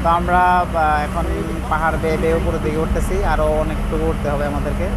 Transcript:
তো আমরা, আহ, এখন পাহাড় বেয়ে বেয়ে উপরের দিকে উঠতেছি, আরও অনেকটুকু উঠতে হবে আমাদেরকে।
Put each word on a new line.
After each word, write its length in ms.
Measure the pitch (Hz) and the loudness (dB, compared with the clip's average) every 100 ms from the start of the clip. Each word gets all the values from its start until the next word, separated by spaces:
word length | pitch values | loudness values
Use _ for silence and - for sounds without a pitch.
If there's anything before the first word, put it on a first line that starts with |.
তো 60 | 170 | 2
আমরা, 300 | 170 180 180 | 0 2 4
আহ, 640 | 180 180 175 165 156 151 | 4 2 2 0 0 0
এখন 200 | 147 175 165 165 165 165 - | -2 -2 -2 -2 -4 -6 -4
পাহাড় 260 | 156 160 156 | -2 0 0
বেয়ে 160 | 160 156 | 0 0
বেয়ে 160 | 160 | 2
উপরের 260 | 165 165 160 | 2 0 0
দিকে 140 | 151 151 | -2 0
উঠতেছি, 460 | 160 175 - 185 | 0 0 0 0
আরও 220 | 180 151 156 | 0 2 2
অনেকটুকু 600 | 156 156 151 - 160 160 | 2 0 -2 -2 0 0
উঠতে 240 | 151 147 | -2 -2
হবে 160 | 143 147 | -2 -2
আমাদেরকে। 380 | 143 147 143 - | -2 -2 -2 -2